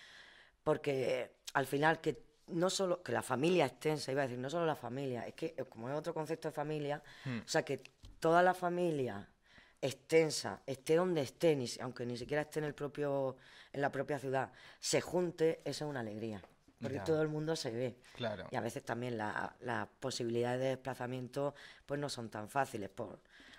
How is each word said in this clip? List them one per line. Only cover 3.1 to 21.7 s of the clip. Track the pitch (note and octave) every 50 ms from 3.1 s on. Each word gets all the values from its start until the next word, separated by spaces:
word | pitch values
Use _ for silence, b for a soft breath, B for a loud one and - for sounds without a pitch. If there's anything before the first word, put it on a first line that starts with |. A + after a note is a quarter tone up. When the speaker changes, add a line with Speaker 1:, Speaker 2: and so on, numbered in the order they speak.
Speaker 1:
la | A#2+ A2
familia | G#2+ - B2+ A#2+ D3 F3 F#3 E3+ C#3+
es | B2+ - -
tensa, | - D#3 D#3 C#3+ - -
iba | C3 C#3+
a | C#3
decir, | A#2+ B2 B2
no | B2+ C#3
solo | D#3+ F3 E3+
la | D#3 C#3+
familia, | - - A2+ A#2+ C#3 C#3+ C3 B2 A2+ -
es | A2+ -
que, | - E3 - -
eh, | - B2+
como | - - A2 A2+ B2+
es | C#3+
otro | D#3 D#3 E3+ D#3
concepto | D#3 D#3 D3 E3 D#3+ - D#3
de |
familia, | - D3+ D3 D3+ D#3 D3+ D3 C#3+ C#3+ D3+ - B B B B
Speaker 2:
Hmm. | C3+ B2 G#2+
Speaker 1:
o | -
sea, | - - D#3+ D3+
que | - C#3 C3 - - _ _ - - - -
toda | - D#3+ E3 F3 F3+
la | F3+ F3+
familia | F3+ F3+ F3 F3 F3 F3+ E3+ D#3 C#3+ B2+ A#2 G2 G2+ - - _ _ b b b b b b b b
es | - C3 - - -
tensa, | - D#3+ D#3+ D#3+ D3+ C3+ - - A2 F#2+ - -
esté | - C3 - - - D#3+
donde | E3 F#3 F#3 E3+ D#3
esté, | C3 - - - E3+ E3 D3+
ni | C#3 B2
si-, | A2+ - -
aunque | A#2 B2+ - - A#2+
ni | A#2+ B2
siquiera | A#2 A#2+ A#2 D3 D3+ D3
esté | D3 - D#3
en | D3+
el | D3 C3+
propio, | - D3 C#3 - D3 D3 C#3+ C#3 C#3 C3+ C3 B2+ B B B B B B B
en | B C3
la | C#3+ C3+
propia | - C3+ C#3 - C#3+ B2+
ciudad, | B2+ C3+ C3 C3 B2 - B B B B B B
se | B - - C#3
junte, | - - - F3+ F3+ E3+ - - D#3+ D#3+ E3 - -
eso | D3 C3+ - D#3
es | D3
una | C#3+ B2+
alegría, | A2+ G#2+ G#2 A2 A2+ A2 G#2+ F#2+ - - _ _ _ - - -
porque | B2 C3+ C3+
Speaker 2:
Ya. | - -
Speaker 1:
todo | E3+ D#3+ D#3
el | D#3 D3+
mundo | D3+ D3+ D#3 D#3+ E3
se | D#3 - C3
ve. | A2 A#2 B2+ A#2+ A2 - - - -
Speaker 2:
Claro. | - B2 A2 G#2 F#2+ - -
Speaker 1:
Y | -
a | A#2+
veces | A2 A#2 - C3+ -
también | - A#2+ A#2 B2 B2 A#2+
la, | A2 G#2+ G#2 - - - - - -
las | - B2 A#2 G#2+ G#2 - _ -
posibilidades | - C3 - - B2 A#2 A#2 A#2 A#2+ B2 B2 B2+
de | C3
desplazamiento, | C3+ C3 C3 - C3+ B2 - B2 A#2+ B2+ B2+ B2+ A#2+ - C#3+ C#3+ C#3+ - B B B